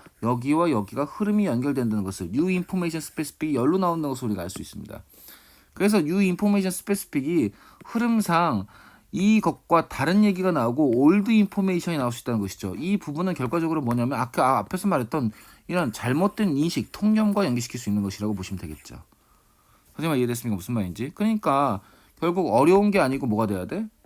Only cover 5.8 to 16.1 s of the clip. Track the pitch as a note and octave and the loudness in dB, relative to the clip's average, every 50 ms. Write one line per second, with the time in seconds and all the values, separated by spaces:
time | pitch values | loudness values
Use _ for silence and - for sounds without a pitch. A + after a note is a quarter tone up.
5.8 | F#3 G#3 G#3 G3+ D3+ D3 F3+ G3+ G3+ F#3 F3+ E3+ G#3 G#3 G3+ G3+ F#3 F#3 F3+ - | 2 2 4 2 2 2 2 2 2 2 2 2 2 2 2 2 0 0 -4 -4
6.8 | - - G3 G3 - - - D3 C3 D3 F3 E3 A#2 G2+ - - - - - - | -4 -2 -2 -2 -4 -4 -4 -4 -2 0 2 2 2 0 -2 -6 -18 -20 -20 -20
7.8 | - - - A3+ A#3+ A#3 A3+ A3 G3 - E3+ E3 F3 E3 B2 G2 G2 - - - | -12 -6 -2 0 0 2 2 2 2 2 2 2 2 2 0 -2 -4 -6 -12 -20
8.8 | - - - - _ _ - D#3 F#3+ G#3 A3 G#3 - - - - _ - E3 E3 | -20 -20 -20 -20 _ _ -4 0 4 4 4 4 4 2 -2 -4 _ 2 2 2
9.8 | - - - - C3+ D#3 F#3+ G#3 G#3+ G#3 F#3 F3+ F#3 F#3 E3+ C#3+ A#2 A#2+ A#2+ D3 | 2 2 -4 -4 0 2 4 4 4 4 4 2 0 0 2 2 2 0 2 2
10.8 | D#3 C3+ A#2 B2 C#3 D3+ F#3+ G#3 G3 A3 A3+ G#3+ G3+ F#3+ - G3+ F#3+ F#3+ F#3 F3 | 2 2 4 6 6 6 6 6 4 4 4 4 4 2 2 0 0 0 0 -2
11.8 | - F3+ E3+ D3 B2+ B2 A#2+ - - - A#2 A2 G2+ F#2+ - - - F#2+ F2+ - | -2 -2 -2 -2 -2 -2 -4 -6 -4 -4 -2 -2 -2 -4 -6 -8 -8 -8 -8 -6
12.8 | D3 F#3 G#3 G3 - D#3+ C#3+ D3+ F#3 F#3+ F3 C#3 B2+ A#2 E3+ E3+ E3 D#3+ D#3+ D#3 | -4 -2 -2 -2 -2 -4 -6 -4 -2 -2 -2 -2 -4 -2 -2 0 0 0 0 -2
13.8 | C#3 A#2 A#2 B2 A#2 B2+ C#3 A2+ B2+ B2 - - C#3 B2+ C3 A2+ G#2 - - F3+ | 0 0 0 0 0 -2 -2 -2 -4 -4 0 2 2 4 4 2 0 -2 -4 -4
14.8 | - G3+ F3 C#3 A#2+ - - D#3 B2+ G#2+ - - - - - - _ - E3+ F3+ | -2 0 0 0 0 -2 -2 -2 -2 -2 -4 -6 -12 -20 -20 -18 _ -6 -2 -2
15.8 | E3 A#2+ - - - A#2+ | -2 -2 -4 -4 -2 -2